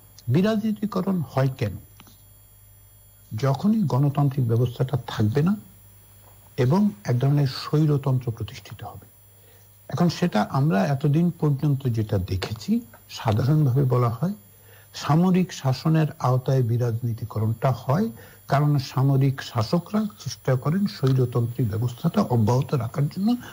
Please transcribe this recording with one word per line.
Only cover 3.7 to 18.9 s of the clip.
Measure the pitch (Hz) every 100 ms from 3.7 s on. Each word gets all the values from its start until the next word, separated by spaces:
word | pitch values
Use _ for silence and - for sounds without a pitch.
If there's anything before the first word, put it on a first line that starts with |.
| 226
গণতান্ত্রিক | 147 127 143 147 143 135 117
ব্যবস্থাটা | 117 127 - 135 - -
থাকবে | - 107 139
না | 175 214 - - - - - - - - - -
এবং | 127 190 208 -
এক | - 123
ধরনের | 139 147 135
স্বৈরতন্ত্র | - - 151 156 143 139 127 120
প্রতিষ্ঠিত | 107 104 - - -
হবে। | - - - _ _ _ - - - - -
এখন | 135 175
সেটা | - 175 208 -
আমরা | 135 151 190 170
এতদিন | 135 147 156 175
পর্যন্ত | - 151 135 151 139 127
যেটা | 113 107 101
দেখেছি, | 90 95 - 107 - 233 - - -
সাধারণভাবে | - 123 104 131 156 139 135
বলা | 131 123 120
হয় | 117 175 208 - _ - - -
সামরিক | - - 156 185 185 180
শাসনের | - 131 131 160 160 151 -
আওতায় | 127 127 - 135
বিরাজনীতিকরণটা | 113 120 120 113 120 110 110 104 110 113 135
হয়, | 131 - 165 226 - - - -
কারণ | 139 147 143
সামরিক | -